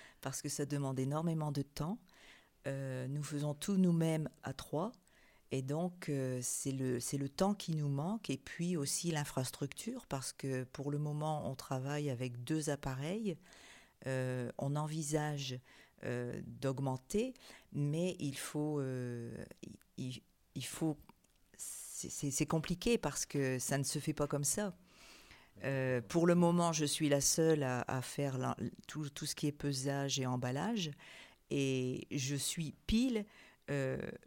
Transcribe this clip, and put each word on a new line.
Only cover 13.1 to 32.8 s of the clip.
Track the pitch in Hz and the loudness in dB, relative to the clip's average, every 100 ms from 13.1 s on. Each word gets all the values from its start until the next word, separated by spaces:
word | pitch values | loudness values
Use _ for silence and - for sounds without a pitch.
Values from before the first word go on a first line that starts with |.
| 208 220 160 - - - - - - - | -2 -2 -4 -8 -20 -20 -20 -20 -10 -2
Euh, | 131 127 127 120 - | 0 0 -2 -4 -2
on | 139 143 | -2 0
envisage, | 151 156 143 151 151 147 135 127 - - - - | -2 -2 0 0 0 -2 -4 -6 -10 -20 -20 -10
euh, | - 120 120 101 | -4 -2 -4 -6
d'augmenter, | - 120 135 135 139 131 - 208 254 247 - - - | -8 -4 -2 0 -2 -2 -2 0 0 -4 -16 -20 -8
mais | 143 147 156 180 - | -2 0 2 0 0
il | 143 131 | -4 -4
faut, | - 151 151 147 | -6 -2 0 0
euh, | 135 127 123 120 117 123 - - - - _ - | -2 -2 -4 -6 -6 -10 -12 -14 -16 -18 _ -8
il, | 131 123 - _ _ - | -6 -8 -14 _ _ -8
il | |
faut, | 127 - 160 147 - - _ _ _ - | -6 -2 -2 -2 -8 -20 _ _ _ -14
c'est, | - - - - - | -12 -10 -10 -10 -8
c'est, | - 143 | -4 -2
c'est | - 147 | 0 2
compliqué | 160 - 175 - 233 | 2 0 0 2 2
parce | 151 - | 2 -2
que | - 143 135 127 | -2 0 2 2
ça | - 139 | 2 0
ne | |
se | 135 151 | 2 0
fait | 160 | 0
pas | 147 147 | 0 2
comme | 143 | 2
ça. | 147 - 208 - - - - - - - - - | 2 2 0 -4 -16 -20 -20 -20 -20 -20 -20 -6
Euh, | 117 135 131 127 | -2 0 2 2
pour | 104 170 175 | 2 4 8
le | |
moment, | 175 175 175 170 | 8 8 8 4
je | 156 | 4
suis | 147 - 151 | 2 2 4
la | 139 | 6
seule | 135 - 160 156 | 6 6 6 6
à, | 135 127 | 4 0
à | - 131 | 0 -2
faire | 123 - 143 131 | -2 -2 -2 0
l'en-, | 127 - 120 - - | 0 0 -4 -6 -10
tout, | 156 147 | -6 -6
tout | - 151 | -6 -6
ce | - | -2
qui | 147 | -2
est | |
pesage | 147 143 135 139 139 139 135 | 0 -2 0 0 0 0 0
et | 127 | 0
emballage. | 127 123 131 185 233 160 143 - - - - - | 0 0 0 0 0 -2 -6 -16 -18 -20 -18 -2
Et | 143 135 131 127 127 - | 0 2 2 0 -2 -4
je | 143 131 | -2 0
suis | 143 - - 156 - | 0 -2 -2 -6 -6